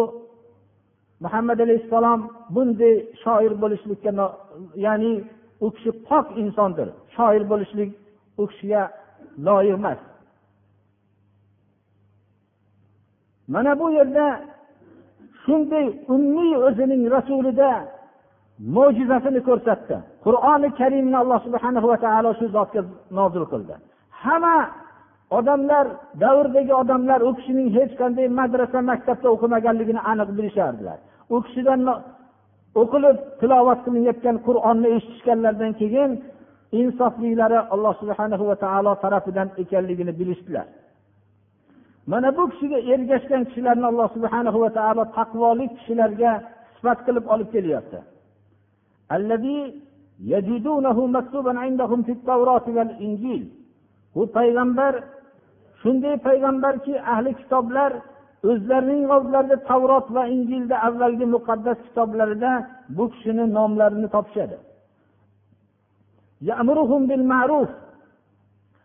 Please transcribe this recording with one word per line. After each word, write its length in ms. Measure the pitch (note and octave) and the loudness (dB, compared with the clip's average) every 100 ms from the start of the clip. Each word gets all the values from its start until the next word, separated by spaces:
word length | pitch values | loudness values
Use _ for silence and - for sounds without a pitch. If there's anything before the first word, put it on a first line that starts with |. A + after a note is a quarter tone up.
| A3+ - - _ _ _ _ _ _ _ _ _ | 4 -6 -20 _ _ _ _ _ _ _ _ _
Muhammad 380 | E3+ A3 A#3 A#3 | -6 -4 -2 0
alayhissalom 640 | A#3 A3+ A3+ A3+ A#3 A#3 A3 - - | 2 2 2 2 2 0 -4 -16 -6
bunday 480 | G#3 B3+ G#3+ A#3 G#3+ - | -2 0 4 4 4 0
shoir 380 | - A3+ A3 A3 | -8 0 2 2
bo'lishlikka 580 | G#3 G#3+ G3+ G#3 G3+ G#3 | 0 -2 -4 -6 -6 -4
no-, 240 | G3 F#3+ - - D3+ F#3 | -2 -4 -6 -20 -20 -18
ya'ni 400 | G3 G#3+ G#3+ A3+ A3 - - _ - | -4 -2 0 0 -2 -6 -20 _ -6
u 100 | A3 | -6
kishi 200 | - A3+ - | -4 -8 -8
pok 240 | - D4 - | 0 0 0
insondir. 560 | G#3 G#3 G#3 G3 D#3+ G2 - _ | -6 -4 0 -2 -2 -8 -10 _
Shoir 340 | - A#3 G#3+ | 0 2 2
bo'lishlik 460 | G3+ G#3+ F#3+ G#3 G3+ - _ _ _ - | 0 -4 -4 -6 -6 -8 _ _ _ -6
u 40 | G3+ | -6
kishiga 360 | - G3 G#3 F#3+ - - _ - | -6 -4 -2 -2 -8 -20 _ -20
loyiq 400 | C#3+ E3+ G3 G3+ | -6 2 4 4
emas. 260 | F#3+ F#3+ B2 - - _ _ _ _ _ _ _ _ _ _ _ _ _ _ _ _ _ _ _ _ _ _ _ _ _ _ _ _ _ _ _ _ - | 0 -4 -6 -14 -20 _ _ _ _ _ _ _ _ _ _ _ _ _ _ _ _ _ _ _ _ _ _ _ _ _ _ _ _ _ _ _ _ -6
Mana 240 | C#4 C#4+ C#4+ | -2 0 0
bu 80 | E4 | 0
yerda 360 | D4+ C4 D4 D4 B3 - - _ _ - - _ _ - _ | 2 2 2 0 -2 -12 -20 _ _ -20 -20 _ _ -20 _
shunday 500 | - D#4 D4 D#4 C4 - | -2 0 0 0 -2 -4
ummiy 480 | - C4+ C#4+ D#4 E4 C#4 | -2 0 2 2 2 2
o'zining 460 | C4 A3 C4+ C4 A#3 | 2 2 0 2 2
rasulida 600 | C4 C4 C4+ B3+ A#3 C#4 - - - - _ _ _ _ - | 0 0 -2 0 2 2 2 -6 -18 -20 _ _ _ _ -14
mo'jizasini 800 | A2 G3+ C#4 A3+ B3+ B3+ C4+ C4 | -2 4 4 4 0 0 2 0
ko'rsatdi. 540 | B3+ A#3+ A#3 F#3+ - F2+ - - | 2 0 2 -2 -4 -10 -10 -4
Qur'oni 460 | G#3 A#3+ C4 D4 C#4+ | 2 4 4 4 2
Karimni 420 | C#4+ C4 C4+ C4 B3+ | 2 0 2 0 2
Alloh 240 | B3+ A#3 | 2 0
subhanahu 440 | A#3+ A#3+ A#3+ B3 A#3 | 0 -4 -2 0 2
va 80 | A3+ | 2
taolo 340 | A3+ A3 A3+ | 2 2 0
shu 120 | A3+ A#3 | -2 -2
zotga 320 | G#3 G3 G#3+ F#3 F3+ - | -2 -2 -4 -6 -14 -10
nozil 360 | F#3 F#3+ F3 | 0 0 0
qildi. 300 | D3+ A#2 F2+ D2+ _ _ _ | -6 -8 -10 -18 _ _ _
Hamma 440 | - B3+ E4 E4+ D#4+ G#3+ - - - _ _ - | -8 -2 2 4 2 0 -10 -20 -20 _ _ -2
odamlar, 560 | A#3+ B3+ C#4 C#4 D4 C4 - - | 0 2 0 2 2 2 -4 -16
davrdagi 600 | D3+ A3 C#4 C#4 C4+ C4+ | -2 4 4 4 2 4
odamlar 460 | B3+ B3 B3+ B3+ C4 | 2 2 0 2 2
u 100 | B3 | 2
kishining 340 | B3 C4+ C4 B3+ | -2 -2 0 2
hech 220 | A3 C#4 C#4 | 2 0 -2
qanday 300 | B3 B3 B3+ | -2 0 0
madrasa, 500 | B3+ B3 B3+ B3 B3+ | 0 0 0 0 -2
maktabda 480 | B3+ B3 B3+ B3 B3+ | -2 -2 -2 0 2
o'qimaganligini 720 | A3 A#3 A#3 A3+ A3+ A3 A3+ | 2 2 2 2 0 -2 -2
aniq 300 | G#3+ G#3+ G3+ | -2 -2 -2
bilishardilar. 680 | G3+ G#3 G3+ D3+ A2 F#2 D2+ - _ - | -4 -2 -2 -2 -4 -12 -14 -18 _ -4
U 60 | A#3 | -4
kishidan 380 | - B3 C4 C4 | -2 -2 0 2
no-, 180 | B3+ A3 - - - _ _ _ _ - | 0 -2 -8 -20 -20 _ _ _ _ 2
o'qilib 400 | A#3 C#4 C#4 - - - | 2 6 4 4 -2 -4
tilovat 440 | A#3+ B3+ B3+ B3 | 4 6 6 2
qilinayotgan 560 | B3 A#3+ A#3+ A#3 B3 A3+ | 0 0 0 0 -2 -2
Qur'onni 500 | A3+ A#3 A3 A3+ A#3 | 0 2 4 4 2
eshitishganlardan 840 | A#3 - - A#3+ A3+ A3+ G#3+ A3 | 0 -4 -6 0 2 2 0 -6
keyin 380 | A3 G#3 C4 C#4 A#3 - - - _ _ | -2 -2 0 0 -2 -10 -20 -20 _ _
insoflilari 880 | A3+ B3 B3 A#3+ A#3 A#3 A3+ A3 A3+ - | -2 -2 0 -2 0 -4 0 2 2 0
Alloh 240 | G3 G#3+ | -2 -2
subhanahu 500 | F#3+ G#3 G3 G#3+ G3 G#3 | -2 -6 -4 -4 -2 -2
va 100 | G3+ | -2
taolo 360 | G3 G3 G3+ | -2 0 0
tarafidan 540 | G3 G3 G3 F#3+ F#3+ F#3+ | 0 0 -2 -2 -4 -6
ekanligini 580 | F#3 F3 F#3+ F#3 F3 F3+ | -6 -4 -2 -2 -6 -6
bilishdilar. 540 | E3 F3+ F3 - B2+ D#2+ - _ _ _ _ _ _ _ _ _ _ _ _ C3+ | -6 -6 -6 -8 -10 -10 -20 _ _ _ _ _ _ _ _ _ _ _ _ -6
Mana 220 | A3 C4 | 0 0
bu 120 | E4 E4+ | 0 -2
kishiga 300 | - C#4+ C4+ | -2 -4 -4
ergashgan 640 | B3 C4 B3 B3+ C4 C4 | 0 0 2 -2 0 -2
kishilarni 420 | B3 A#3+ B3 A#3+ A#3+ | -2 -4 -2 0 -2
Alloh 220 | A#3 G#3+ | 0 -2
subhanahu 460 | A3+ A3 A3+ A#3 A3 | -2 -4 -2 -2 0
va 100 | A3 | 0
taolo 320 | A3 G#3+ A3+ A3 | 0 -2 -2 -2
taqvolik 600 | A3+ A3+ A3+ A#3 A#3 C4+ | -4 -6 0 0 0 -4
kishilarga 600 | - - A#3 A3 G#3 A#3 G#3+ - - - | -10 -6 0 0 2 0 0 -8 -20 -20
sifat 280 | _ A#3 A#3+ | _ -2 -2
qilib 240 | B3+ A#3+ A3 | -2 -2 0
olib 220 | A3 A3 | -2 0
kelyapti. 480 | A3+ F3 B2+ - F2 - _ _ _ _ _ _ _ _ _ - | -4 -2 -4 -6 -18 -18 _ _ _ _ _ _ _ _ _ -6
"Allazi 480 | E3+ G#3+ A3+ C4+ C#4+ C#4 - - _ _ _ | -4 -2 -2 -2 -6 -8 -14 -20 _ _ _
yajidunahu 840 | G2+ G3 F#3+ A#3+ C#4+ D4 C4 A3+ B3+ | -2 -2 0 -4 -2 0 2 0 0
maktuban 480 | B3+ B3+ C#4 B3+ B3 | -2 -4 -6 -4 -4
indahum 420 | C4 B3+ A3+ A#3+ | -4 -2 -2 -2
fit 180 | A3+ B3 | -2 -6
tawrati 480 | B3+ B3+ B3 B3 B3 | -2 2 4 2 0
wal 220 | A#3 A3+ - | -2 -2 -6
injil." 460 | G#3 G#3 B3+ E3+ F2 - - _ _ _ _ E3 | -8 -6 -6 -6 -8 -18 -20 _ _ _ _ -4
Bu 60 | A3+ | -2
payg'ambar 640 | A3+ A#3+ A#3+ B3 B3 C#4 B3 - - _ _ _ _ _ _ | 2 2 2 0 2 0 -2 -10 -20 _ _ _ _ _ _
shunday 340 | A3 C4 C#4+ C#4+ | 0 0 0 -2
payg'ambarki, 760 | C4 C4+ C4+ C4 C4+ C4+ C#4 C#4 | 2 2 2 0 0 -2 -4 -6
ahli 300 | - A3+ C4 | -2 -2 -2
kitoblar 580 | - - C4 A#3 C4+ C#4 A#3+ - - _ _ | -6 -2 -2 0 0 0 -2 -12 -20 _ _
o'zlarining 600 | G3+ A#3 G#3+ C4 C4 C#4+ C#4 | 0 0 2 0 2 0 2
oldlarida 460 | C#4 B3 C4+ C4+ C4+ | 2 4 0 2 0
Tavrot 420 | - B3+ C4 C4+ A3 | 2 2 4 2 2
va 140 | B3 A#3+ | -4 -2
Injilda, 500 | B3+ A#3+ C4 A#3+ A3+ | -2 -2 -4 -2 -2
avvalgi 480 | A3+ A#3+ A#3+ A#3+ A#3+ | -2 0 0 0 0
muqaddas 520 | A#3 A#3 G#3+ A#3 A#3 | 0 -2 -4 -2 -6
kitoblarida 760 | - A#3 A3 A3 G#3+ G#3+ B3 B3+ B3+ - - | -6 -4 -2 0 -2 0 -2 -2 -6 -18 -12
bu 180 | D#3 A#3+ | -4 -4
kishini 360 | - A3 A3+ A#3 | -4 -4 -2 0
nomlarini 560 | G#3+ G#3+ G#3+ G#3 G#3 G#3 | 2 0 2 2 2 -2
topishadi. 460 | G#3 G#3 G#3+ B2 E2 - _ _ _ _ _ _ _ _ _ _ _ _ _ _ _ _ _ | -2 -4 -8 -8 -10 -20 _ _ _ _ _ _ _ _ _ _ _ _ _ _ _ _ _
"Ya'muruhum 640 | E3+ A#3+ A#3+ D4+ B3 C#4+ | -8 0 2 2 2 2
bil 200 | C4 C4 | 2 2
ma'ruf." 460 | B3+ B3 B3+ D4+ G3 - - - _ _ _ _ _ _ _ _ | 2 2 2 2 0 -6 -20 -20 _ _ _ _ _ _ _ _